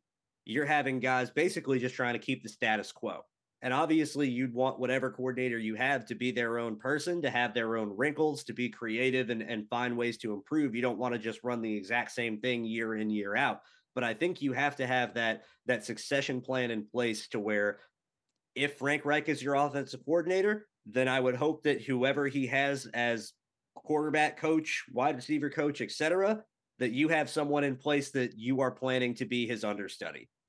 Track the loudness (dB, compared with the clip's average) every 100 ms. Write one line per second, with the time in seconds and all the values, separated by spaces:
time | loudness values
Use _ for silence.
0 | _ _ _ _ -4 -2 2 2 2 0
1 | 2 2 0 0 0 0 0 0 0 -2
2 | -2 -2 -4 -6 -6 -2 0 0 -2 -8
3 | -8 -8 -14 _ _ _ -2 2 4 4
4 | 2 0 0 0 -2 0 0 0 0 0
5 | -2 -2 -4 -2 -2 -2 -2 0 0 0
6 | -2 -4 -2 0 0 0 -2 -4 -2 -2
7 | 0 -2 0 0 0 0 0 0 -2 0
8 | 0 2 0 0 -6 -4 -4 -4 -4 0
9 | 2 2 0 -2 -4 -6 -4 -2 -2 0
10 | -2 -2 -6 -6 -4 0 0 0 -2 0
11 | -2 -2 -4 -6 -4 -2 -2 -4 -2 -2
12 | -2 -2 -4 -2 -2 -2 -2 -2 -2 -2
13 | 0 0 0 0 0 -2 -10 _ _ -2
14 | -2 0 -2 0 -2 0 0 0 0 2
15 | 0 0 0 -2 -8 _ -2 0 -2 -8
16 | -2 0 0 -4 -2 0 0 -2 -4 -2
17 | 0 -2 -4 -4 0 2 2 -2 -10 _
18 | _ _ _ _ _ -2 -2 0 0 0
19 | 2 2 2 -2 2 2 2 0 -6 -8
20 | 0 0 2 2 2 0 -4 _ -4 0
21 | 2 4 2 2 2 2 2 0 0 2
22 | 2 2 0 0 0 2 2 0 -4 0
23 | 0 0 -4 -16 _ _ _ -12 0 0
24 | 2 4 2 2 2 2 2 -4 -4 0
25 | 2 0 -2 -2 0 0 -2 -2 -4 -2
26 | 2 4 4 2 -4 _ _ -4 -2 2
27 | 4 4 2 0 2 2 2 0 0 0
28 | 0 -2 -2 -2 0 2 0 0 0 2
29 | 0 -2 -2 -2 -2 -2 -2 -2 -6 -8
30 | -10 -10 -16 _